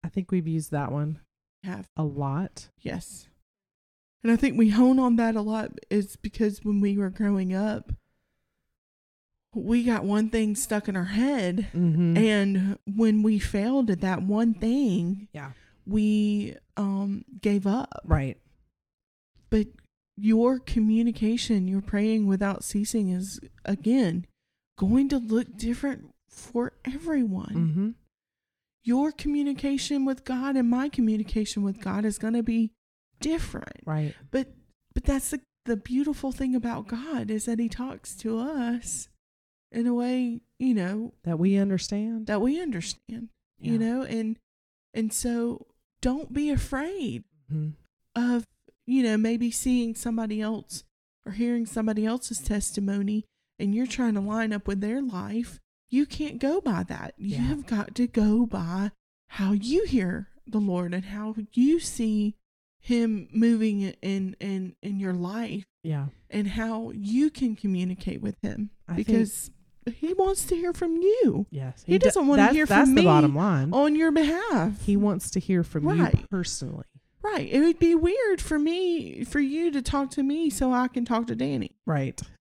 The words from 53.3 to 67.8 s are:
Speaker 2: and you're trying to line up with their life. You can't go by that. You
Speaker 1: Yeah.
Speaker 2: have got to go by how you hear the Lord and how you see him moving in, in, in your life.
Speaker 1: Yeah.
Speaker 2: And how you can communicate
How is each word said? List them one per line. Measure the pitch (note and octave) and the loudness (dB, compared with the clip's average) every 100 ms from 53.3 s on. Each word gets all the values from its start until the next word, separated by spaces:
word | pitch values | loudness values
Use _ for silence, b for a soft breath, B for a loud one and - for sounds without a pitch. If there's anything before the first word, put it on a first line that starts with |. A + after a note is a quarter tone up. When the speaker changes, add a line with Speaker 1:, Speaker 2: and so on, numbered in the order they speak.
| _ _ _ | _ _ _
Speaker 2:
and | G3 | -2
you're | G#3+ B3+ | 0 -2
trying | - A#3+ | 0 0
to | G#3 | 0
line | G3 G#3+ A3 | -2 -2 -2
up | G#3 G3+ | -2 -2
with | G3 | -4
their | G#3 B3 | -2 -2
life. | C4+ F#3 G3+ G#3+ A#3+ - _ _ _ | -4 -6 -6 -4 -6 -10 _ _ _
You | B3 D4 | 0 0
can't | - D4+ A#3+ | -2 -8 -2
go | C#4 F4 | 0 0
by | E4 F#3+ | 0 -2
that. | F3+ - - - | -4 -8 -10 -10
You | G3+ - | -6 -2
Speaker 1:
Yeah. | |
Speaker 2:
have | B3 D4 - | -2 -2 -2
got | A3 G#3 - | -4 -4 -2
to | B3 | -2
go | A#3 G#3+ G#3+ A#3+ | 2 4 4 2
by | G3+ E3+ F3+ G3+ - _ _ _ | -2 -4 -4 -4 -6 _ _ _
how | - G3 | -2 0
you | G#3 A3 D#4+ | 0 2 0
hear | A4 C4 F3+ F#3 G3 - - | 2 0 0 -4 -8 -16 -4
the | G#3+ | -2
Lord | G3+ F3+ F3 | 0 0 -2
and | F3+ F#3+ | -4 -6
how | G#3 G#3+ A3 G#3 | -8 -8 -8 -4
you | - C4 E4 | 2 4 4
see | - - A3+ G#3+ G#3 G#3 _ _ _ _ | 0 -4 0 2 0 -4 _ _ _ _
him | - A#3+ A3+ G#3+ - | 0 2 2 -2 -4
moving | A3 A#3 A#3 A3 G3+ G3 - | 2 4 4 2 0 -4 -4
in, | G3 G3 F#3+ - | -4 -2 -4 -6
in, | G3+ F#3+ F#3 - | -6 -4 -6 -10
in | G3+ G3 | -8 -4
your | G3 | -2
life. | F3+ F3 G#3+ A3+ G#3 - _ | -2 -4 -6 -6 -8 -12 _
Speaker 1:
Yeah. | E3 D3 C#3+ - _ | -6 -4 -4 -10 _
Speaker 2:
And | G#3 G3+ | -4 -2
how | G#3+ A3+ A3+ A3+ | -2 -4 -4 -6
you | G#3+ G3+ A#3 D4+ | -8 -2 2 2
can | - B3+ G#3+ | 0 -4 -2
communicate | G3+ F#3 | -2 0